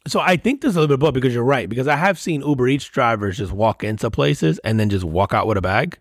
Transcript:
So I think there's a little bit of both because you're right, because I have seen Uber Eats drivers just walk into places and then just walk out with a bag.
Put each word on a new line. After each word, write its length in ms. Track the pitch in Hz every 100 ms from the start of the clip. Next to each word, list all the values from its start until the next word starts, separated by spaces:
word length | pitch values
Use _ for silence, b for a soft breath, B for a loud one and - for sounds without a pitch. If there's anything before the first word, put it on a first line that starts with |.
| 147
So 120 | 196
I 160 | 151 180
think 260 | 220 285
there's 140 | 262 170
a 40 |
little 80 | 151
bit 80 | 135
of 40 |
both 140 | 151
because 200 | 127 127
you're 100 | 120
right, 260 | 123 135 92
because 180 | 117 135
I 80 | 143
have 220 | 190 185
seen 240 | 185 147
Uber 260 | 143 135 123
Eats 180 | 139 -
drivers 520 | - 120 110 101 95
just 140 | 95
walk 320 | 92 110 -
into 260 | 104 107 117
places 480 | 127 143 143 160 170
and 200 | - 110
then 100 | 104
just 140 | 98
walk 300 | 87 82 98
out 120 | 117 95
with 100 | 101
a 40 |
bag. 380 | 92 104 170 -